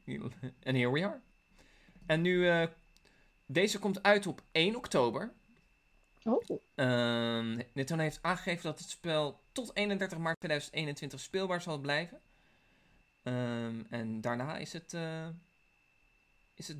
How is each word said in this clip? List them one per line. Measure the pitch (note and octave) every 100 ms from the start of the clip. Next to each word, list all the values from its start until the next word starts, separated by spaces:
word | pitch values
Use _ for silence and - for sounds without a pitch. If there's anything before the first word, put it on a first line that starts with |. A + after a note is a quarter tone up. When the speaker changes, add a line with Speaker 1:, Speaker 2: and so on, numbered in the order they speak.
| - C#3 - - B2+ -
Speaker 1:
And | - C3
here | B2
we | C#3 F#3+
are. | D4+ - _ _ _ - _ - - -
En | D#3+
nu, | E3+ F3+ F3+
eh, | E3+ E3 - _ _ _ _ _ _ -
deze | C#3 G3+ G3+
komt | G#3+ G3
uit | G3+ G#3 G3
op | C#3 -
één | - E3+ A#3
oktober. | C4 E3 A#2+ A2 G#3 - _ _ _ _ _ _ _ _ -
Speaker 2:
Oh. | B3+ A#4+ D3+ _ -
Speaker 1:
Ehm, | B2+ B2 A#2+ A#2 A#2 A#2 A2+ A2+ A#2+
Nintendo | - C3+ E3
heeft | D#3 -
aangegeven | E3 F3+ F#3+ E3+
dat | E3 D3+
het | -
spel | - F3 D#3 D3 C#3 _
tot | - A#3 -
eenendertig | G#3 G3 F#3+ E3+
maart | E3 E3
tweeduizend | E3+ D3 - -
eenentwintig | D#3 D3 D3 C3
speelbaar | - F#3+ F#3+ F3
zal | F3 D3+
blijven. | C#3 D3 E3+ D4 _ _ _ _ _ _ _ _ _ _
Ehm, | - B2 B2 A#2 A#2 A2+ A2
en | A#2+ A2+ A2
daarna | A2+ A#2+ C3+ D#3
is | -
het, | E3+ -
eh, | E3+ E3 D#3+ D#3+ E3 _ _ _ _ _ _ _ _ _ _ _
is | - -
het | D3+